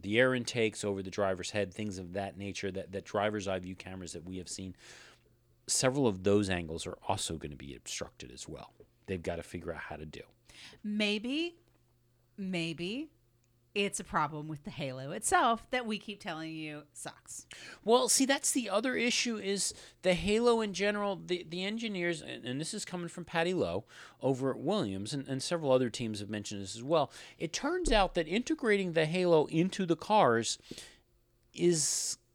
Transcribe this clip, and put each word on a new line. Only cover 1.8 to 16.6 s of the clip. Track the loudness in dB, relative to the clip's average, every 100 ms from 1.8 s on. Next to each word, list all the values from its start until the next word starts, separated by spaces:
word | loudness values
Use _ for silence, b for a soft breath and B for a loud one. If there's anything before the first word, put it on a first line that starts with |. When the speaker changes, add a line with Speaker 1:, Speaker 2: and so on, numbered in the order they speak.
| -6 -6
Speaker 1:
of | -6
that | -6 -6 -6
nature, | -8 -4 -4
that, | -4 -6
that | -8
driver's | -4 0 2 0 -2
eye | -4
view | -4 -10
cameras | -12 -10 -10
that | -10
we | -10 -10
have | -10
seen. | -10 -10 -12 B B B B _ _ _ _ -4
Several | 2 4 4 4
of | 4
those | 6 6 6
angles | 0 -2 -6
are | -8 -6 -2
also | -2 -2 -6
gonna | -8
be | -10 -14 -14
obstructed | -10 -10 -10 -12 -16
as | -14 -14
well. | -14 -16 -20 -20 _ -6
They've | -4
gotta | -4 -6
figure | -6 -8 -8
out | -8
how | -10
to | -10 -12
do. | -14 -16 _ B B B B
Speaker 2:
Maybe, | -6 -2 0 0 -2 -4 -4 -8 _ _ _ _ _ _ _ -10
maybe | -6 -4 -4 -4 -6 -6 -8 _ _ _ _ _ _
it's | -2 -2 -2
a |
problem | -2 0 0 -2 -8
with | -8
the | -8
Halo | -6 -6 -6 -6
itself | -4 4 6 6 4 0
that | -4
we | -2 -4
keep | -4 -10
telling | -8 -8 -6
you | -8